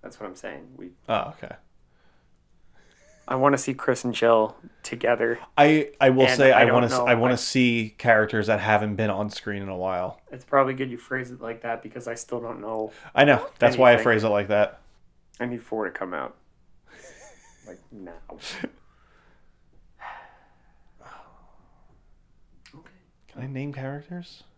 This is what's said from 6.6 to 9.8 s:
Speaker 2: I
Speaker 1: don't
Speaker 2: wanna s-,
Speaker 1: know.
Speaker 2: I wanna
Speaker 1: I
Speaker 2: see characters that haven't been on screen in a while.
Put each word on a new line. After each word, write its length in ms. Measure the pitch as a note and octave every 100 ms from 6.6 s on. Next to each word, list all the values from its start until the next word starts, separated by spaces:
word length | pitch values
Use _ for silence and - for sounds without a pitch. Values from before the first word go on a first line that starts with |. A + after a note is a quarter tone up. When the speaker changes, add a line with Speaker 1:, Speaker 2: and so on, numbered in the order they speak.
Speaker 2:
I 20 | A#2+
Speaker 1:
don't 80 |
Speaker 2:
wanna 120 | B2 A#2+
s-, 60 |
Speaker 1:
know. 140 | B2+ B2
Speaker 2:
I 60 | A#2
wanna 160 | B2
Speaker 1:
I 40 | A#2+
Speaker 2:
see 600 | - C3 B2 A#2 A2 -
characters 480 | A#2+ A2 G#2+ A2+ G#2
that 140 | G#2
haven't 340 | G#2+ G#2+ G#2+
been 160 | G#2 A2
on 180 | G2 G#2
screen 300 | - - G2+
in 60 | G2
a 80 |
while. 440 | F#2